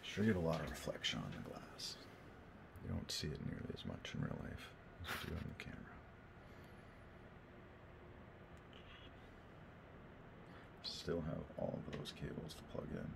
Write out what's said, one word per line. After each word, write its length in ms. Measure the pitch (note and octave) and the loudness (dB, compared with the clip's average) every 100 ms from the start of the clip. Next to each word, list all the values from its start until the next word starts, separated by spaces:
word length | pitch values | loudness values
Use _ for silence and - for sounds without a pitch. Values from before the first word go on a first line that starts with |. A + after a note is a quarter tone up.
Sure 200 | - - | 0 8
get 120 | G#2+ F#2+ | 10 12
a 40 | |
lot 220 | D#2+ D#2+ | 10 8
of 80 | D2+ | 6
reflection 500 | - - - - - | 2 2 2 4 4
on 120 | G1+ | 2
the 180 | G1+ G1+ | 0 -2
glass. 460 | - - - - - - - - - - - - - | -4 -6 -4 -4 -4 -8 -10 -12 -12 -12 -12 -12 -6
You 100 | F2+ | 2
don't 180 | F2 - | 2 2
see 160 | - D#2 | 2 2
it 120 | - - | 2 0
nearly 260 | - - | 0 0
as 120 | - - | 0 0
much 280 | G1+ - | -2 0
in 80 | - | 2
real 160 | - - | 2 2
life 260 | - - - - - - | 0 -4 -6 -10 -12 -6
as 200 | F2 - | 0 0
you 60 | - | 2
do 60 | D#2+ | 2
on 100 | - - | 0 -2
the 60 | |
camera. 160 | - - - - - - - - - - - - - - - - - - - - - - - - - - - - - - - - - - - - - - - - - - - - - - - - - - - - | -4 -4 -6 -8 -10 -12 -12 -12 -12 -12 -10 -12 -12 -12 -12 -12 -10 -12 -12 -12 -12 -12 -12 -12 -10 -10 -12 -12 -10 -12 -10 -10 -10 -10 -10 -10 -10 -10 -10 -10 -10 -10 -10 -10 -10 -10 -10 -10 -10 -10 -10 -6
Still 380 | - - E2 E2 | -4 0 6 6
have 220 | D#2 - - - | 6 2 0 2
all 220 | - - - | 2 2 0
of 100 | - | 0
those 160 | - - | -2 0
cables 340 | - - D#2+ | 0 0 -2
to 100 | - | -6
plug 240 | - - D2+ | -2 -2 2
in. 180 | D2+ G1+ | 0 0